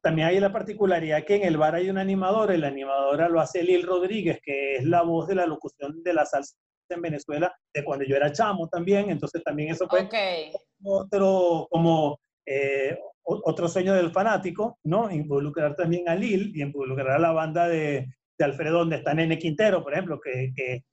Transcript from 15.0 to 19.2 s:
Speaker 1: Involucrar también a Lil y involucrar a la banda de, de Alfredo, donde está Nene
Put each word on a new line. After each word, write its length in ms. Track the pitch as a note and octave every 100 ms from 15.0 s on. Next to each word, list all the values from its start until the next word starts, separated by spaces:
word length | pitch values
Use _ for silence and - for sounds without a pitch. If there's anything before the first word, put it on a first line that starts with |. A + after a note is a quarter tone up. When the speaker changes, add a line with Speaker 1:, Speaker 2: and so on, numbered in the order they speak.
| A3
Speaker 1:
Involucrar 640 | D#3 D3 C#3 D3 D#3 D3
también 340 | D3 E3 F3 F3
a 60 |
Lil 380 | F3 A#3 F#3+ G#3
y 80 | D3+
involucrar 480 | C#3+ C#3 C3 C3+ C3
a 80 | D3
la 140 | E3
banda 340 | D#3+ D#3+ E3+ F3
de, 400 | D#3+ D3+ C#3 C3 - _ -
de 60 |
Alfredo, 340 | C#3+ C#3 D#3+ E3+
donde 200 | E3 D3
está 160 | C#3+
Nene 220 | D#3